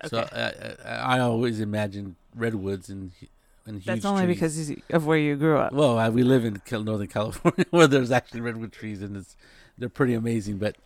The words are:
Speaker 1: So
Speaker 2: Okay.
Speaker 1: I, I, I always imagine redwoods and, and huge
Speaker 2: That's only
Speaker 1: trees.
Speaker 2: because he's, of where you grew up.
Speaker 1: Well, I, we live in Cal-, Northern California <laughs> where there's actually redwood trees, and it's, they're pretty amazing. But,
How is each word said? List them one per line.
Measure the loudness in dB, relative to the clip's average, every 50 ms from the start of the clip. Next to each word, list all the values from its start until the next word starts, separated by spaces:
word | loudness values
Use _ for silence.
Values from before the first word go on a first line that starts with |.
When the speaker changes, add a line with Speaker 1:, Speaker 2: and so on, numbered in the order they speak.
| -12
Speaker 1:
So | -6 -4 -4
Speaker 2:
Okay. | -4 -4 -6 -6 -6 -6 -6 -10 -12 -14 -14 -14 -12
Speaker 1:
I, | -10
I, | -8 -4 -2 0 2
I | 2
always | 2 2 2 2 0 0 -2 -2
imagine | -4 -4 -2 -2 -4 -4 -6 -10 -12 -12 -14 _ _ _ -10
redwoods | -6 -4 -4 -4 -4 -4 -4 -6 -6 -8 -12
and, | -14 -12 -12 -14 -16 _ -20 -20 _ _ _ _ _ _ _
and | -14 -14
huge | -10 -6
Speaker 2:
That's | -6 -4 -2 0
only | 0 2 2 2
Speaker 1:
trees. | 2 2
Speaker 2:
because | 0 0 -2 -2
he's, | -4 -6 -8 -8 -10 -8 0
of | 0 0 2
where | 4 2
you | 2 2 2 0
grew | 2 2 2 4
up. | 4 2 0 2
Speaker 1:
Well, | 2 4 4 4
I, | 4 2 2
we | 4 4 4
live | 6 4 4 4
in | 0 -4 -6
Cal-, | -8 -6 -6 -4 -2
Northern | -2 -4 -4 -4
California | -4 -4 -4 -4 -4 -6 0 0 0 2 2 -2
<laughs> | 2
where | 6 8 8
there's | 8 8 4 2 2
actually | 0 0 0 -2 -10 -8
redwood | -6 -6 -6 -8 -10 -12
trees, | -12 -12 -10 -10 -8 -8
and | -8 -8 -10
it's, | -10 -12 -14 -20 -20 _ -20 -20 -20 -20 -20 _
they're | -10 -10 -10
pretty | 0 0 2 2 2
amazing. | 0 0 0 -2 -2 -2 -4 -6
But, | -4 -4 -4 -6 -6 _